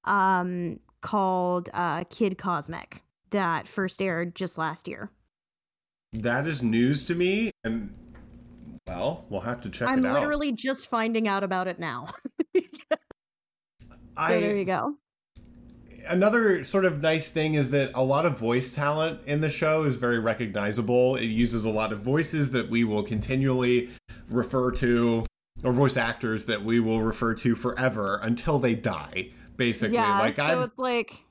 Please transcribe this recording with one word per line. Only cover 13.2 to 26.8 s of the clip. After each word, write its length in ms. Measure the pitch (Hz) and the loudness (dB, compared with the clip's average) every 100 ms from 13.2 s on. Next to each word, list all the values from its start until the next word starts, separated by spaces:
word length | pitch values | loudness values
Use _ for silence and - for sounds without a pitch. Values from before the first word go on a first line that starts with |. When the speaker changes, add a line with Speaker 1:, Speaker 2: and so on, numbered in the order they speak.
| _ _ _ _ _ _ - - - - | _ _ _ _ _ _ -20 -20 -18 -4
Speaker 1:
So 60 | |
Speaker 2:
I 160 | 160 214 | 0 2
Speaker 1:
there 160 | 208 208 | 2 0
you 100 | 185 | 0
go. 300 | 180 285 294 _ _ _ - - - - - - - - | -2 -2 -6 _ _ _ -20 -20 -20 -20 -20 -20 -16 -2
Speaker 2:
Another 540 | 180 208 233 214 175 | 4 4 6 4 4
sort 220 | 131 196 185 | 2 4 2
of 160 | 147 | 2
nice 280 | 160 160 156 | 2 2 2
thing 240 | 160 156 | 2 0
is 160 | 156 127 | 2 2
that 220 | 139 135 | 2 0
a 100 | 120 | 0
lot 220 | 131 139 165 | 2 2 2
of 100 | 123 | 0
voice 360 | 113 123 127 | 0 2 0
talent 500 | - 143 151 160 - - | 0 0 0 -2 -4 -4
in 140 | 147 | 0
the 80 | 151 | 0
show 340 | - 160 156 | 0 2 2
is 140 | 151 117 | 2 0
very 200 | 120 120 | 0 2
recognizable. 1000 | 113 107 113 101 101 107 110 123 127 131 | 0 0 -2 -2 0 0 2 4 4 2
It 80 | 113 | 0
uses 400 | 110 117 117 110 | 2 2 2 0
a 40 | |
lot 220 | 107 110 | 0 -2
of 80 | 107 | -2
voices 500 | 110 147 156 156 139 | 0 2 2 2 2
that 160 | 123 107 | 0 0
we 140 | 117 | 0
will 200 | 117 104 | 2 0
continually 840 | 101 110 - 131 135 127 123 123 123 - - - - | -2 -4 -2 0 2 2 4 2 0 -14 -20 -20 -4
refer 440 | 117 123 131 127 | -2 0 0 0
to, 520 | 120 123 120 120 113 113 _ _ - | 2 2 4 4 2 -2 _ _ -4
or 80 | 127 | 0
voice 260 | 123 139 127 | 4 4 2
actors 480 | 117 - 120 110 - | 0 -2 -2 -2 -2
that 180 | 107 | -2
we 160 | 107 | 2
will 220 | 117 | 2